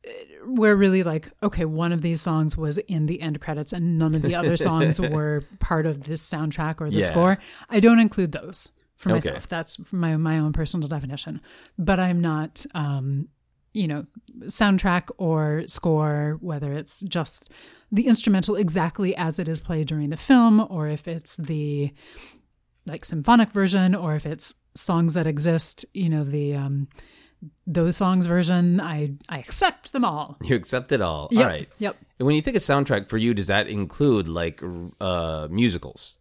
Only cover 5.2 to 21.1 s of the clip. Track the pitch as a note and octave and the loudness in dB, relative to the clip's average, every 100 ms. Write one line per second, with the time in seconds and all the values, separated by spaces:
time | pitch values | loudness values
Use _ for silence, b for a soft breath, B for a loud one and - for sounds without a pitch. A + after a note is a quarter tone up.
5.2 | D3+ D3+ C#3+ - - E3 D#3 C#3+ C#3 D#3+ | 0 -2 -4 -6 0 0 0 -2 -6 -2
6.2 | - D#3 D#3 C#3+ D#3 D#3 D3+ G#2 G2+ E3 | -2 -2 -4 -2 -4 -4 -2 0 2 4
7.2 | F3+ G3 B B B A3+ A3+ A#3 A3 - | 4 2 B B B 6 8 8 4 2
8.2 | F3 - - - - _ _ _ - - | -2 -4 -6 -4 -4 _ _ _ 0 0
9.2 | G#2 C2+ - E3+ D#3+ - - F#3 E3 D#3 | 0 -6 -8 -8 -6 -10 -6 -2 0 0
10.2 | D#3+ D#3+ D3+ D#3 D#3 F3 C#3+ D3+ C3+ C#3 | 0 0 0 -2 -2 -4 -4 -6 -8 -10
11.2 | - D#3 B B B - E3+ F#3 F#3 F3 | -12 -14 B B B -4 0 2 2 0
12.2 | E3+ D#3 D#3 - - F3 D3 C#3 C3+ C#3 | 0 -2 -4 -8 -10 -6 -4 -4 -4 -4
13.2 | D#3+ _ _ _ _ A3 E3+ D3 E3 - | -6 _ _ _ _ -4 -4 -4 -10 -18
14.2 | - - - - G#3 F#3+ G3 F3 - - | -20 -18 -4 0 2 2 2 0 -4 -6
15.2 | E3+ D#3+ D3+ D3+ - - E3+ D#3 D3+ D3 | -2 0 0 -2 -2 0 2 2 2 0
16.2 | D3 D#3 F3 D3 C#3+ C#3+ D#3+ - G3 F3+ | -2 -4 -6 -6 -6 -6 -4 -4 -4 -4
17.2 | D#3 - - B B B B G#3 C4+ A3+ | -4 -6 -12 B B B B 0 4 2
18.2 | - F#3+ F#3+ G3+ F#3 F3+ E3 - F#3 F#3+ | 4 2 2 0 2 2 0 0 -2 -2
19.2 | E3 D#3 D#3+ D#3+ - D#3+ D3 D#3 D3 D#3 | -2 -2 -4 -6 -4 -4 -2 -2 -4 -6
20.2 | - B3+ A#3 G#3+ - F3+ D3+ D3+ - | 4 6 8 6 4 -4 -4 -4 -6